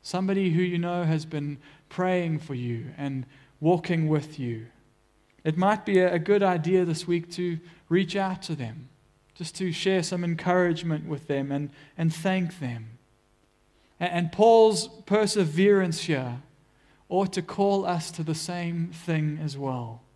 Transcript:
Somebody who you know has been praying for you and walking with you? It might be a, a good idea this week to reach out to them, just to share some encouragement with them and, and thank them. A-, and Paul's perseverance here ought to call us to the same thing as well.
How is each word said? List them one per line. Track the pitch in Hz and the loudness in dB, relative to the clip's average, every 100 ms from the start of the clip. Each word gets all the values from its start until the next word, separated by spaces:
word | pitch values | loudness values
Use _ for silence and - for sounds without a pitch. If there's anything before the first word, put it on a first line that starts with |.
Somebody | - 180 190 196 190 | -4 -2 0 2 2
who | 165 | 2
you | 180 175 | 2 0
know | 175 175 | -2 0
has | 165 160 160 | 0 0 -2
been | 151 143 143 - - _ | -6 -6 -8 -14 -20 _
praying | - 180 180 170 156 | -2 0 0 0 -2
for | - | -4
you | 131 123 117 123 - | -6 -4 -6 -8 -8
and | 143 135 123 - _ _ | -6 -6 -8 -16 _ _
walking | 156 175 170 170 156 | 2 2 2 0 2
with | 156 151 - | 0 -2 -8
you? | 123 113 113 _ _ _ _ _ _ _ | -6 -6 -10 _ _ _ _ _ _ _
It | 160 156 | -4 2
might | 190 208 - | 2 2 2
be | 190 | 4
a, | 180 | 4
a | 175 | 2
good | 160 202 | 2 4
idea | 196 180 156 185 175 | 4 2 2 2 2
this | 165 - | -2 0
week | 170 170 | -2 -2
to | - 180 165 - - _ | -6 -4 -4 -10 -20 _
reach | 175 190 202 | 0 2 -2
out | 196 185 | -2 -4
to | - 151 | -8 -6
them, | 117 135 127 _ _ _ _ - | -6 -10 -18 _ _ _ _ -12
just | 160 - | -12 -4
to | 185 | -4
share | 160 190 190 | 0 2 2
some | 170 180 | 0 -2
encouragement | 175 165 180 180 175 165 170 151 160 | -2 -2 2 2 2 0 -2 -4 -4
with | 143 - | -8 -4
them | 139 139 | -2 -2
and, | 139 143 - - - | -4 -6 -10 -20 -2
and | 165 | -2
thank | 160 196 190 175 - | 0 -2 0 -2 -4
them. | 131 117 113 117 _ _ _ _ _ _ _ _ _ _ | -8 -8 -12 -18 _ _ _ _ _ _ _ _ _ _
A-, | 175 | -4
and | 175 170 | -2 -2
Paul's | - 220 226 220 190 - - - | 4 6 8 6 4 -4 -12 0
perseverance | 208 208 208 165 156 196 196 185 160 | 2 2 2 0 4 6 6 4 -2
here | - 143 127 123 - _ _ _ _ _ _ | -2 -2 -2 -8 -12 _ _ _ _ _ _
ought | 180 196 | 0 0
to | 190 | -2
call | - - 202 196 190 | -6 0 2 2 0
us | 175 160 | -2 -4
to | - | -8
the | 160 | -4
same | 156 - 175 170 170 170 | -4 -4 -6 -4 -4 -4
thing | 165 - 160 151 151 | -6 -4 0 0 -2
as | 156 139 | -6 -4
well. | 139 127 117 113 _ | -4 -4 -6 -12 _